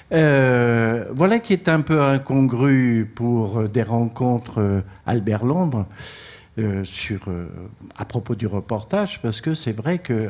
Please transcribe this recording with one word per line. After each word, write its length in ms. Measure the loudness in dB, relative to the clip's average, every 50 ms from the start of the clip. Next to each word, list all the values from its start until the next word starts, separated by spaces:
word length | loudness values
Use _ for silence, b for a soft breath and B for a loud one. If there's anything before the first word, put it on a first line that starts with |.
| B _
Euh, 960 | 2 4 4 6 6 6 6 4 4 4 4 4 4 4 2 2 0 -2 -4 -6
voilà 280 | 0 2 2 4 4 2
qui 140 | 2 0 0
est 160 | 0 2 2
un 120 | 2 2
peu 220 | 2 2 2 4 4
incongru 1080 | 4 2 2 0 0 2 2 4 4 2 2 4 4 6 4 4 4 2 2 0 -2 -4
pour, 460 | -4 -2 0 2 2 0 0 0 -2
euh, 60 | -2 0
des 140 | 0 0
rencontres, 800 | 0 0 0 0 0 -2 -2 -2 0 0 0 0 -2 -4 -2 0
euh, 200 | 0 2 2 0 -2 B B B B -2
Albert 360 | -2 -2 0 0 -2 0 0
Londres, 440 | 0 0 0 0 0 -2 -2 -4 B B B B B B B B B B B B B _ -4
euh, 240 | -4 -2 -2 -4 -6
sur, 460 | -6 -8 -10 -8 -8 -8 -8 -8 -8
euh, 180 | -8 -8 -8 -10 -14 -16 -16 -18 -18 -20 -20 -20 -14 -12
à 80 | -12
propos 300 | -6 -6 -6 -4 -4 -4
du 100 | -4 -4
reportage, 760 | -4 -4 -4 -4 -4 -6 -6 -4 -4 -2 -2 -2 -4 -6 -6 -6
parce 180 | -6 -6 -4
que 140 | -4 -4 -4
c'est 160 | -4 -4 -6
vrai 260 | -6 -4 -4 -4 -4 -4
que 320 | -2 -4 -2 -2 -2